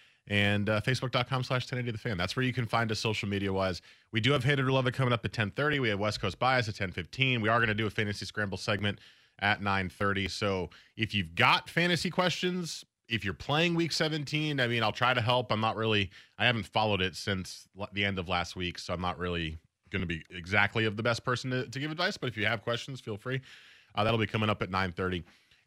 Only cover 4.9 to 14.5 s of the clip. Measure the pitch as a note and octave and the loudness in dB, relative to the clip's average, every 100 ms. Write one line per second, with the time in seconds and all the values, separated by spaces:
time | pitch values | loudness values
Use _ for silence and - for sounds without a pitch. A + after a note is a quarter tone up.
4.9 | A#2+ B2+ A#2 G#2+ - G2+ - D3 D3 A#2 | 0 2 2 0 -2 -2 0 0 2 2
5.9 | G2 G#2 - G2 - B2 B2+ G#2+ - G2 | 2 0 0 -4 0 2 2 0 -4 -6
6.9 | F2 E2+ - C3 B2 G#2+ A#2 A2+ G#2+ G#2+ | -6 -8 -2 0 2 4 4 4 2 0
7.9 | - G#2 G2+ G2 - G2+ F#2 - G#2 G#2 | 0 -2 -4 -6 -4 -4 -2 -2 0 0
8.9 | F#2 - - _ - G2+ G2 G2+ G2 F#2 | -4 -12 -20 _ -2 0 2 2 0 -2
9.9 | - G2+ G2 F#2+ - G#2 F#2+ E2 - - | 0 0 0 -2 -2 -2 0 -4 -10 -18
10.9 | - A2+ G#2 E2 E2+ B2+ E3+ - E3 F3 | -6 -2 -2 -2 2 4 4 0 0 2
11.9 | E3+ F#3 E3 F3+ - F3+ F3+ E3 - - | 2 0 0 0 0 -2 -2 -4 -10 -14
12.9 | _ - A2+ G2 D#2+ - D3 F3 E3+ E3+ | _ -6 -4 -2 -4 0 2 4 2 0
13.9 | - D#3 D#3 C#3 D3+ D3+ | 0 0 -2 -2 -2 0